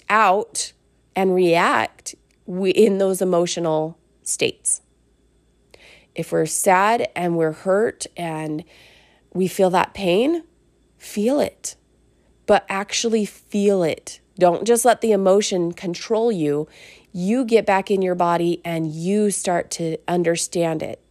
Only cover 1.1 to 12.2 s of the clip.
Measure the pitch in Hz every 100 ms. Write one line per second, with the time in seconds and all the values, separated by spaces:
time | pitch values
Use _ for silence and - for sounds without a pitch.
1.1 | - 190 180 180 165 214 254 - - -
2.1 | - _ _ - 180 190 180 214 196 190
3.1 | 190 185 175 175 - 170 156 160 165 _
4.1 | _ - - 131 - - - _ _ _
5.1 | _ _ _ _ _ _ - - - _
6.1 | - 165 165 160 - 202 185 202 240 -
7.1 | - 175 170 160 156 190 196 233 - -
8.1 | - 170 156 156 156 - - - - _
9.1 | _ _ 175 185 - 185 180 - - 190
10.1 | 180 269 339 320 _ _ _ _ _ -
11.1 | - 214 285 - - - - _ _ _
12.1 | _